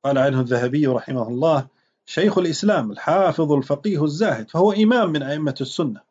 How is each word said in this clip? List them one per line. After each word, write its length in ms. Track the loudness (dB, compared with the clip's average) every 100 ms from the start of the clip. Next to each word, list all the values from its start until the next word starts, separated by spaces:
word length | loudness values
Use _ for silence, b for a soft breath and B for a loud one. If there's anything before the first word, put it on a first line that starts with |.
قال 140 | 0 0
عنه 240 | 2 0
الذهبي 460 | 0 0 0 0 0
رحمه 400 | 0 -4 -6 -4
الله: 400 | -2 0 0 -2 _ _ _ _
"شيخ 320 | 0 0 2
الإسلام 540 | -2 0 0 0 -2
الحافظ 600 | -6 0 2 2 2 2
الفقيه 520 | 0 0 -4 -2 0
الزاهد"، 460 | -2 0 -2 -2 -4
فهو 220 | 2 2
إمام 400 | 4 2 4 2
من 120 | -2
أئمة 320 | -4 -4 -4 -4
السنة 400 | -8 -4 -4 -4 _